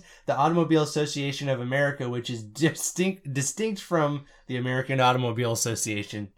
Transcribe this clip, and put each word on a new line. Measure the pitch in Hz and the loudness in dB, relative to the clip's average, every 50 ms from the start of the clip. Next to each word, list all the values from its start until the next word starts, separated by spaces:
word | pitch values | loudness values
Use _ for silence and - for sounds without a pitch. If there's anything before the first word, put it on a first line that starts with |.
| - - - - _ | -8 -16 -20 -6 _
the | - 123 | -2 2
Automobile | 131 143 160 170 175 165 147 160 156 151 | 2 2 4 4 4 4 4 4 4 4
Association | 147 - 156 151 143 - 143 139 139 139 - 143 139 | 2 0 0 -2 0 -2 -2 -2 -4 -4 -2 -2 -2
of | 135 120 | -2 0
America, | 123 123 131 143 143 139 139 - 127 120 | -2 0 0 2 2 0 0 -2 -4 -4
which | 123 120 117 - | -4 -4 -4 -6
is | 123 113 110 | -6 -8 -8
distinct, | 104 107 131 160 160 - - - - - 175 185 190 190 190 - 147 131 | -10 0 2 2 2 2 0 -6 -4 -2 0 0 0 -2 -4 -6 -6 -2
distinct | 139 135 - - - 220 220 208 196 | -2 -2 -2 -2 -2 -2 -2 -2 -4
from | - - 175 160 151 143 147 143 139 - - _ _ | -4 -2 0 2 2 2 0 -4 -8 -12 -20 _ _
the | - 127 | -6 -4
American | 123 123 127 127 131 135 - 135 131 | -4 -2 0 0 -2 0 0 2 4
Automobile | 127 127 127 127 127 117 110 120 123 117 113 | 6 6 6 4 2 0 0 0 0 0 0
Association. | 107 - 117 117 - - 113 107 104 101 - - 104 101 98 _ | 0 0 -2 -2 -2 -2 -4 -2 -4 -4 -6 -6 -8 -8 -10 _